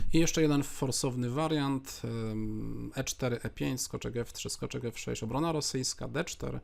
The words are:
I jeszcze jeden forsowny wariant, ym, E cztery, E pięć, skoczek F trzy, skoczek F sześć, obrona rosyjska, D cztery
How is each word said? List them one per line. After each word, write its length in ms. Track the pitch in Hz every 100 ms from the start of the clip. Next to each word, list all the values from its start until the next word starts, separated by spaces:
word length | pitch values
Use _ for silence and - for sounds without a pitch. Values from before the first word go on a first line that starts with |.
| -
I 60 | 160
jeszcze 220 | 160 -
jeden 220 | 156 143
forsowny 680 | 139 - 131 - 139 123 123
wariant, 720 | 135 156 151 139 135 135 -
ym, 880 | 117 113 110 107 110 110 110 113 110 -
E 80 |
cztery, 360 | 127 - 127 120
E 60 | 120
pięć, 320 | - 143 127
skoczek 360 | - 113 120 120
F 160 | 117
trzy, 160 | - -
skoczek 360 | - 131 - 120
F 140 | -
sześć, 240 | - 120
obrona 280 | 110 131 165
rosyjska, 560 | 160 - 131 127 - 123
D 180 | 139 180
cztery 340 | - 127 127